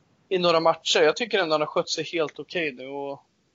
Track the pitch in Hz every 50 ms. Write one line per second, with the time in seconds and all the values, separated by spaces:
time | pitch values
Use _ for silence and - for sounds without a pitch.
0 | _ _ _ _ _ - 190 180 180 175 165 165 165 165 160 - - - - 202
1 | 160 151 160 - 247 208 220 196 180 156 156 151 151 147 - 180 160 - - 165
2 | 151 - - 165 156 139 - - 143 - - 180 165 147 127 127 127 135 139 143
3 | 139 139 139 135 _ _ _ _ _ _ _